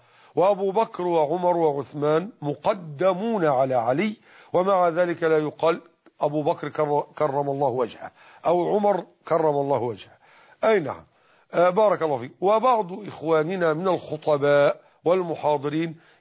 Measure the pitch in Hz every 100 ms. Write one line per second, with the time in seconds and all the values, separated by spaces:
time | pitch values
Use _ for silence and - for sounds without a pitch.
0 | _ _ - 147 180 196 196 190 226 -
1 | 180 170 147 175 175 175 160 143 127 147
2 | 147 156 196 - 147 143 185 208 165 143
3 | 185 180 226 220 156 131 135 127 113 139
4 | 214 214 _ - - 170 185 190 175 165
5 | 180 165 165 156 151 - 165 170 - _
6 | _ - 151 151 147 170 147 143 151 147
7 | - - 151 139 143 139 139 123 117 -
8 | - - - - 156 175 175 202 208 185
9 | - _ - 165 160 143 139 135 120 104
10 | - _ _ - _ _ 220 214 139 87
11 | 80 _ _ _ _ 175 180 180 214 165
12 | 160 135 123 - 185 220 247 233 180 196
13 | 190 - 151 160 156 190 170 156 190 170
14 | - 151 - 147 143 143 143 - _ _
15 | 156 185 175 135 147 147 139 156 165 160
16 | _ _